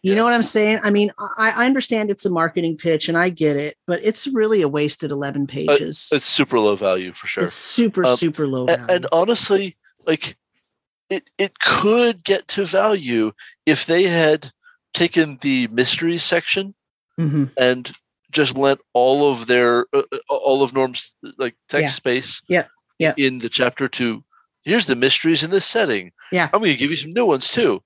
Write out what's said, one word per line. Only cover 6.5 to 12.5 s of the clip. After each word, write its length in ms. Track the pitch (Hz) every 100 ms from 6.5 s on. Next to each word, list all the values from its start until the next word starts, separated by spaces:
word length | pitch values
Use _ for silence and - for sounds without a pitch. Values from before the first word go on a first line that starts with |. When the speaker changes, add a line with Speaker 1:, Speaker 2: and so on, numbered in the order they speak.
| 123
Speaker 2:
low 180 | 107 101
value 340 | 101 92 92
for 160 | 85 -
sure. 160 | -
Speaker 1:
It's 120 | 90 -
super, 500 | - - 233 196 135
Speaker 2:
Um, 100 | 123
Speaker 1:
super 320 | 170 151 147
low 160 | 131
Speaker 2:
a-, 140 | 127 165
Speaker 1:
value. 80 | 117
Speaker 2:
and 200 | 180 -
honestly, 640 | 165 196 233 - 196 190 - _ _ -
like, 300 | 160 - - _ _ _ _ _ _ _
it, 200 | 190 _ -
it 220 | - _
could 640 | - - 311 233 240 190
get 240 | 170 196
to 180 | -